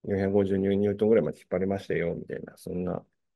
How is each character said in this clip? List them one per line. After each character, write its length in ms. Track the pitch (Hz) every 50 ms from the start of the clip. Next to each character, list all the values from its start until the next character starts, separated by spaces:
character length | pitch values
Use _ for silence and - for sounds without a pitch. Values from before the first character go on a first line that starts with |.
| _
四 140 | 101 101 95
百 140 | 98 98
五 120 | 98 101 98
十 120 | 95 98
ニ 120 | 95 95 98
ュ 240 | 98 98 101 104
ー 40 | 101
ト 100 | 104 107
ン 20 | 107
ぐ 60 | 117
ら 80 | 107
い 20 | 78
ま 80 | 73
で 60 | - -
引 60 | -
っ 40 | _
張 80 | 90 92
り 80 | 95
ま 120 | 98 98 98
し 80 | - -
た 60 | -
よ、 200 | 82 82 85 85
み 100 | 85 -
た 120 | - -
い 60 | -
な、 140 | - - -
そ 140 | - - -
ん 120 | 87 87 90
な 200 | 90 85 - - _ _ _ _ _ _